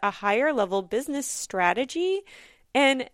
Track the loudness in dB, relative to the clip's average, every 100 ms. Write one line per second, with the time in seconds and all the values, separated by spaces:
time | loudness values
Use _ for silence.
0 | -2 -2 0 2 2 0 0 -2 -2 -4
1 | -4 -6 -6 -8 -6 0 2 2 -2 -2
2 | -2 -2 -6 -20 -20 _ _ 2 4 2
3 | -4